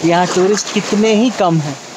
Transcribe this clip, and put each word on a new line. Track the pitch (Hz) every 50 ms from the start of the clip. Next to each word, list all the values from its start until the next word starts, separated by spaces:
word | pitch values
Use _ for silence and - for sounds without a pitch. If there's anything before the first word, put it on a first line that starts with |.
| 160
यहाँ | 165 170 175 180
tourist | 175 - 185 185 190 208 196 - - -
कितने | 214 - - 214 202 214 220 220
ही | 208 233 262
कम | 208 - 202 175 165
हैं, | 160 143 147 135 - - - -